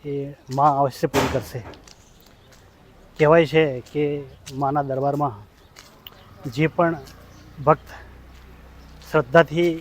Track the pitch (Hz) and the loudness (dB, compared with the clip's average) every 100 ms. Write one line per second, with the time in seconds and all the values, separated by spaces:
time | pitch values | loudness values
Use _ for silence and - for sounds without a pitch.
0 | 147 143 139 147 - 131 147 139 139 - | -8 -8 -8 -12 -10 2 2 4 0 0
1 | 156 135 131 131 - 127 - - - - | -2 0 0 -2 -6 -12 -14 -20 -20 -20
2 | - _ - _ - - - _ - - | -20 _ -20 _ -20 -20 -20 _ -20 -20
3 | - - 151 165 156 160 156 127 117 147 | -20 0 6 6 6 2 2 -2 -8 -4
4 | 147 147 135 - - 135 139 143 139 131 | -4 -4 -10 -20 -16 -4 -2 -2 -2 -2
5 | 143 143 143 104 104 _ _ - - - | -2 -2 -4 -6 -20 _ _ -20 -20 -20
6 | - - - - 143 117 156 - 170 165 | -20 -20 -20 -16 -14 -2 -2 0 -2 -2
7 | - - - - - - 139 156 - - | -12 -20 -20 -20 -20 -6 2 2 0 -20
8 | - - - - - - - - - - | -20 -20 -20 -20 -20 -20 -20 -20 -20 -20
9 | - 156 123 160 165 151 175 165 | -4 -2 4 4 4 0 -2 -2